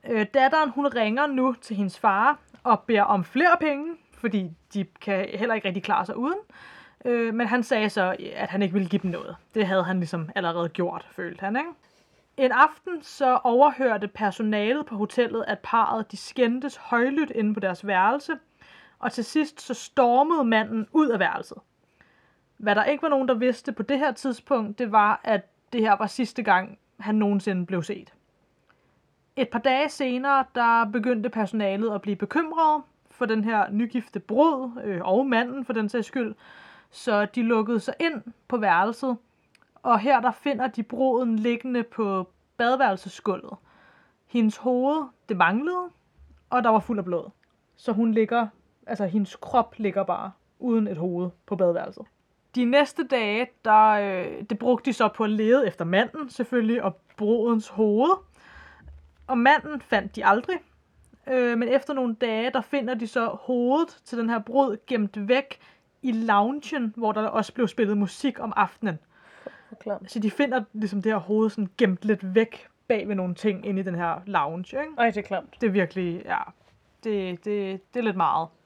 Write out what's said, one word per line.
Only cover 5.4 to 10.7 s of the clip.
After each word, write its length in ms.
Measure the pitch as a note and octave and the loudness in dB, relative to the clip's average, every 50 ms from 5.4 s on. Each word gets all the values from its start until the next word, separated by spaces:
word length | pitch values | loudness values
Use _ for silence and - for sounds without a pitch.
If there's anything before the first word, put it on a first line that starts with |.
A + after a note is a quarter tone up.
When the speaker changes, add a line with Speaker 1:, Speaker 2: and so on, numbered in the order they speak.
| A3 A#3+ A3+ | -2 -2 -2
Speaker 1:
ikke 140 | G#3+ - G3 | -2 -2 -4
rigtig 140 | F3 F#3+ | -4 -4
klare 240 | F3+ - G3+ - F#3 | -2 0 0 0 0
sig 100 | F3+ - | -2 -6
uden. 220 | - A#3+ D4 F4 G4+ G#4+ _ - - - - - - - - _ _ - | -4 -4 -4 -4 -4 -8 _ -20 -20 -20 -20 -20 -20 -20 -20 _ _ -4
Øh, 300 | B3 A#3+ A#3 A#3 A3+ A3 | -2 -2 0 0 -2 -2
men 120 | A3+ A#3+ | -2 -2
han 160 | G#3 A#3 B3 | 0 0 0
sagde 280 | A3+ - C4 A3 G#3+ G#3 | 0 0 0 0 0 0
så, 260 | - G#3+ F#3 F#3 F#3 - - - - | 0 0 0 0 -2 -4 -8 -12 -8
at 140 | - - - | -8 -8 -4
han 140 | - G3 | -2 0
ikke 100 | G3+ F#3 | 0 0
ville 160 | E3+ G3+ F#3+ E3+ | 0 0 0 0
give 140 | G3+ G3 | -2 -2
dem 80 | - F#3 | -2 -2
noget. 260 | E3+ E3+ - - E3 - _ _ _ | -6 -6 -10 -12 -14 -16 _ _ _
Det 120 | A3 G#3 | -2 0
havde 180 | F3+ F#3+ F#3+ F3 | 2 2 0 0
han 140 | F3+ F#3 F#3 | 0 -2 -2
ligesom 320 | F3 D#3 - E3+ D#3+ D#3 - | -2 -4 -6 -8 -8 -6 -6
allerede 340 | G3+ F3+ E3+ E3 E3+ E3+ | -4 -2 -2 -2 -2 -4
gjort, 400 | E3+ | -4